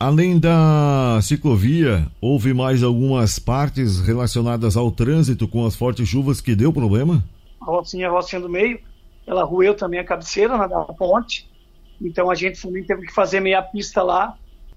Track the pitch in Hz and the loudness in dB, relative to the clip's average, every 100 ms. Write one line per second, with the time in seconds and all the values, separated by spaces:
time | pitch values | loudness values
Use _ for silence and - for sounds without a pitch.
0 | 131 156 180 170 165 165 160 151 147 139 | 0 2 4 4 4 4 4 4 2 2
1 | 123 110 101 147 147 104 110 165 143 92 | 2 0 0 0 2 2 2 2 2 2
2 | 76 - 117 139 127 127 131 127 123 120 | -2 -4 0 0 0 0 2 2 2 2
3 | 135 131 104 - - 131 143 135 117 92 | 0 2 0 -2 -2 0 -2 -2 -2 0
4 | 92 117 117 120 117 117 113 107 120 - | 0 0 -2 -2 -2 0 0 0 0 0
5 | 120 160 135 117 107 117 113 - 123 123 | 0 2 2 0 -2 -2 -2 -2 -2 -2
6 | 107 131 135 131 - 104 143 147 110 107 | -2 0 0 -2 0 2 2 2 2 2
7 | 156 151 - - - - 160 170 170 185 | 2 0 0 -10 -20 -14 -4 -4 -4 -4
8 | 180 175 180 185 180 175 240 233 - - | -2 -2 -2 -6 -6 -2 -2 -4 -14 -20
9 | - - - 185 156 180 196 202 185 175 | -20 -16 -6 -2 0 2 2 2 -2 -4
10 | 175 165 165 196 226 240 190 175 156 165 | -4 -6 -4 0 0 0 -2 -4 -6 -4
11 | 180 220 226 - - _ _ - - - | 0 0 0 -10 -12 _ _ -20 -20 -12
12 | 175 165 180 165 185 185 185 185 185 185 | -6 -2 0 0 -4 -6 -10 -8 -6 -6
13 | 170 - 190 196 190 190 185 208 - 202 | -4 -2 0 0 2 0 -2 -8 -6 -2
14 | 180 180 220 - - - - | 0 0 -2 -6 -20 -20 -20